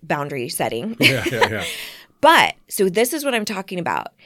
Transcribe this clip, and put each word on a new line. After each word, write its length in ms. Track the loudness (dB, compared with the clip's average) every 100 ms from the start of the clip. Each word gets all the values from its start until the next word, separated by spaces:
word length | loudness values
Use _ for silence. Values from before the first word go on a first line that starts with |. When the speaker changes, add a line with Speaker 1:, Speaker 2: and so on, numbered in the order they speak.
Speaker 1:
boundary 460 | -4 -4 -4 -6 -6
setting. 480 | -4 -2 -2 -6 0
Speaker 2:
Yeah, 280 | 2 2 -2
yeah, 200 | 0 0
yeah. 160 | -2 -6
Speaker 1:
<laughs> 40 | -10 -12 -18 -20 2
But, 320 | 6 6 4 -2 -8
so 200 | 0 0
this 260 | 2 0
is 120 | 0 -2
what 80 |
I'm 120 | -2 -2
talking 340 | -8 -6 -6
about. 300 | -2 -4 -6 _